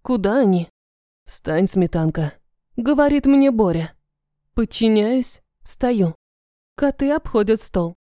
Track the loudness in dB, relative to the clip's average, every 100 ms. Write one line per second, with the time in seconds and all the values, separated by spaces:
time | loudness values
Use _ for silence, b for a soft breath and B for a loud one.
0 | -2 -2 0 2 2 2 -2 _ _ _
1 | _ _ -14 -10 -4 0 0 0 0 0
2 | -2 -2 -6 -8 _ _ _ -6 0 2
3 | 2 2 4 4 4 2 0 0 -6 _
4 | _ _ _ _ _ -4 -4 0 2 2
5 | 2 0 -4 -10 _ _ -10 -4 -2 0
6 | -2 -2 _ _ _ _ _ -4 -2 0
7 | -2 -2 0 -2 0 0 -2 -4 -4 -8